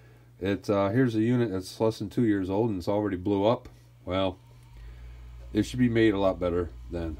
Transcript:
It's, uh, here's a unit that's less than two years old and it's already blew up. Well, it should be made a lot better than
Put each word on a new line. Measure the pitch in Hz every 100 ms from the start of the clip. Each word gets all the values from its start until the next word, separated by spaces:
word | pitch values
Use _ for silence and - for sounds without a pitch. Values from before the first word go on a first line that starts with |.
| - - - -
It's, | 92 98 -
uh, | 101 98
here's | 113 131 110
a |
unit | 113 123 117
that's | 95 92 -
less | 113 113
than | 104
two | - 117
years | 101 92
old | 98 117
and | 95
it's | 85
already | 101 107 90
blew | 92 101 101
up. | 123 - - - - -
Well, | 92 95 90 - - - - - - - - - - -
it | 107
should | 104 123
be | 123
made | 113 113
a | 98
lot | 98 87
better | 87 87 85 - -
than | 87 82